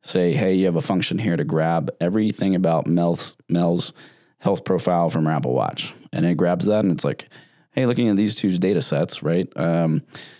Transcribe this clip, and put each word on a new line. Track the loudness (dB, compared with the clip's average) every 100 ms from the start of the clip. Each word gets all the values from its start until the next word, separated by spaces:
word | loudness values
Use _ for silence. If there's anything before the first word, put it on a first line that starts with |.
Say, | -2 0 2
"Hey, | 2 2
you | 2 2
have | 0
a |
function | 0 -2 0 -2
here | -2 -2
to |
grab | 0 0 0 0 -2 -4
everything | -2 0 -2 -2 0
about | 2 2 0 0
Mel's, | 0 2 0 -4 -12 -4
Mel's | 0 2 0 -2 -8 -20 -20 _ _
health | -2 -2
profile | 0 0 2 2 2
from | 0 0
her |
Apple | 0 0
Watch." | 0 -2 -4 -10 -12 -10
And | -2
it | 0 2
grabs | 2 2
that | 2 2
and | 2
it's | 0
like, | -2 -4 -10 -20 -20 _ _
"Hey, | -2
looking | 0 2 2
at | 2
these | 2 0
two | 0 0
data | 2 0
sets, | 0 -2 -2 -4
right? | -2 -2 -2 -4
Um, | -2 0 0 0 -4 -18 -20